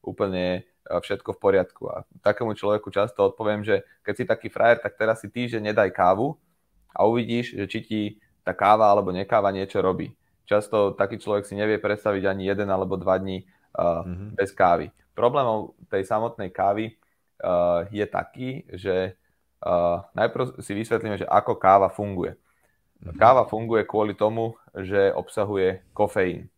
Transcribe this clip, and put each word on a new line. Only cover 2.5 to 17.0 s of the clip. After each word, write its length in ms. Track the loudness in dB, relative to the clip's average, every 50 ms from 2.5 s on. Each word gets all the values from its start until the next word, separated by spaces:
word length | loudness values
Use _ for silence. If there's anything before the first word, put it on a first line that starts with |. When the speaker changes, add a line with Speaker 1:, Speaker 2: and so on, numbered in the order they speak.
| -4
Speaker 1:
človeku 360 | -2 0 0 0 0 -2 -4
často 360 | 0 0 0 0 2 2 2
odpoviem, 360 | 2 2 0 -2 -2 -2 -2
že 200 | 0 0 0 0 0 _ _ _
keď 120 | _ -8 -6
si 100 | -6 0
taký 220 | -2 -2 -2 -2 -12
frajer, 280 | -2 2 4 4 4 4
tak 160 | 2 -8 -4
teraz 260 | _ 0 0 0 0
si 60 | -4 -12
týždeň 460 | _ -6 -6 -4 -4 -4 -2 0 2
nedaj 160 | 2 2 2
kávu 460 | 2 2 4 4 4 4 0 -4 -4 _ _ _ _ _ _ _ _ _ _ _ _
a 80 | 2 2
uvidíš, 500 | 2 2 2 -2 -2 -2 -4 -4 -6 -6
že 120 | -8 -8
či 140 | -6 -8 -10
ti 200 | -8 _ -4 -4 -4 -6 -8 _ _ _ _ _
tá 120 | _ -6 -2
káva 320 | 2 4 6 6 6 6 6
alebo 220 | 6 4 2 0
nekáva 400 | -4 -4 -4 0 0 2 2 2
niečo 320 | 0 -2 -6 -4 -2 0
robí. 320 | 0 0 0 -2 -6 -10 -12 _ _ _ _ _ _
Často 480 | 0 0 0 0 0 0 2 2 2 2
taký 240 | -2 -2 -2 -2 -8
človek 260 | -4 -2 -2 -2 -2
si 100 | -4 -6
nevie 240 | -4 -2 0 -2 0
predstaviť 460 | 0 -2 -2 -2 0 -2 -2 0 0
ani 220 | -2 -2 -2 -2 -2
jeden 220 | -2 -2 -2 -2
alebo 240 | -2 -2 -2 -4 -4
dva 220 | -4 0 0 0 0
dni, 240 | 0 -6 -8 -10
e, 40 | -10 _ _ _ _ _ _ -2
Speaker 2:
Mhm. 600 | 0 0 0 -2 -4 -8 -10 -10 -12 -12 -4 -4
Speaker 1:
bez 160 | -4 -4 0
kávy. 360 | 2 2 4 4 2 0 -6 _ _ _ _ _
Problémom 600 | 0 0 2 2 2 0 0 -2 -4 -4 -8 -14 _ -14 _
tej 160 | -4 -4 -2
samotnej 440 | -2 -2 -2 -2 -4 -6 -8 -10 -10
kávy, 440 | -4 -2 0 0 0 0 -4 -8 -10 _